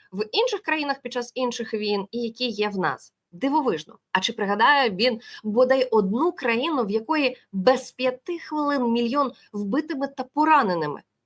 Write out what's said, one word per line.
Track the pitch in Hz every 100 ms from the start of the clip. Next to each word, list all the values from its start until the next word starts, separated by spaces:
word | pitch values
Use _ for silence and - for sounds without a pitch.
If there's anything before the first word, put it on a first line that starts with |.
| _
в | 185 214
інших | 349 466 403
країнах | - 311 285 269
під | 240
час | 247 240 -
інших | 247 240 226
війн | 214 208 202 196
і | 233
які | 226 226 247
є | 202 208
в | 196
нас. | 160 131 - _ _
Дивовижно. | 175 269 311 262 156 - - _
А | 190
чи | 196
пригадає | 233 196 202 254 285 247
він | 180 247 226 - -
бодай | 214 214 254 262 254
одну | 220 190 220 349
країну, | 349 247 226 302 294 202
в |
якої | 220 220 311 262 254 _
без | 196 185 262 -
п'яти | - 254 254 - 339
хвилин | - 302 294 285 240
мільйон | 233 233 285 262 - _
вбитими | 208 202 269 311 285 277
та | -
пораненими? | 254 294 302 302 220 175 151 143 - _